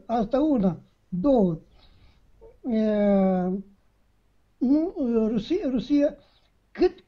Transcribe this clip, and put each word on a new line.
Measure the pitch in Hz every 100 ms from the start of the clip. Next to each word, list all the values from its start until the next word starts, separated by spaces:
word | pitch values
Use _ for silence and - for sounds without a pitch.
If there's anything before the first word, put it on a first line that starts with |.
| -
asta | 233 214 262
una. | 311 262 190 160 - _ _
Două. | 175 277 262 190 165 - - - _ - _ _ _ - -
Uh, | 302 220 214 208 202 196 190 185 180 196 196 _ _ _ _ _ _ _ _ -
nu, | 247 294 330 415
uh, | 254 233 220
Rusia, | 220 214 359 320
Rusia, | 247 - 285 285 294 _ _ _ _ _
cât, | - 359 -